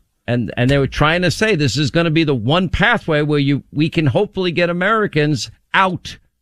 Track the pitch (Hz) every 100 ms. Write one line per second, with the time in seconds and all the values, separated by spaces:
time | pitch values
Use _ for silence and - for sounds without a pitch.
0 | _ _ - 123 107 - 123 143 135 -
1 | 151 170 180 - 220 180 143 120 139 170
2 | 165 156 156 131 104 170 185 - 208 233
3 | - 151 151 147 139 143 - 139 156 170
4 | 151 143 208 - 180 156 175 175 190 226
5 | 202 156 151 139 - - _ 175 190 185
6 | - - _ _